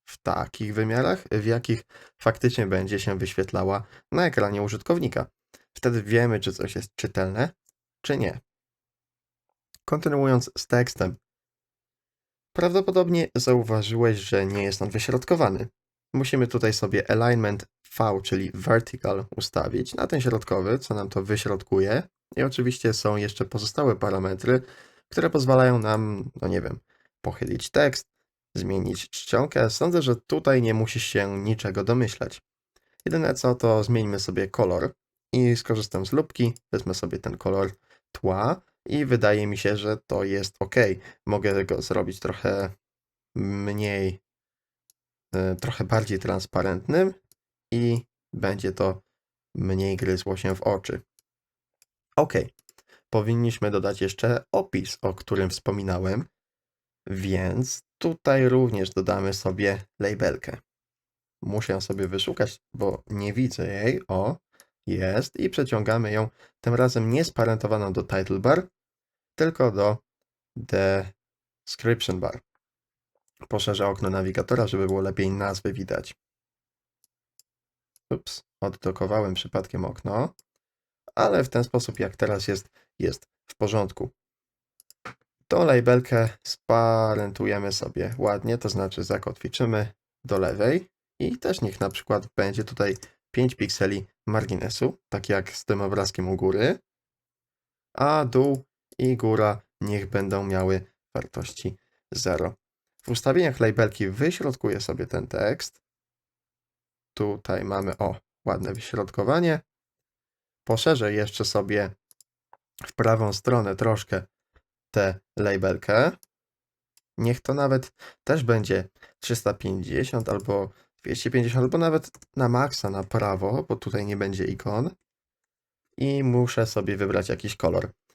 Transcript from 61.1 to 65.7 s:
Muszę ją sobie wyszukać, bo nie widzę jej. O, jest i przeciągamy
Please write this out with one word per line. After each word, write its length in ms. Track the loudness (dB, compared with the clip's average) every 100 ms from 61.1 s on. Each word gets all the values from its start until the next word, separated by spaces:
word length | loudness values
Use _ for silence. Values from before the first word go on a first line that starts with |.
| _ _ -12
Muszę 300 | -6 -4 -2
ją 80 | -2
sobie 280 | -4 -4 -4
wyszukać, 540 | -2 -4 -2 -4 -4 _
bo 280 | -4 -4 -4 -6
nie 260 | -6 -4
widzę 340 | 0 -2 -2 -6
jej. 340 | -2 -2 -2 -2
O, 280 | -2 -2 -4 _ _ _ _ -6
jest 520 | -2 0 0 -2 -4
i 120 | -4
przeciągamy 640 | -2 -2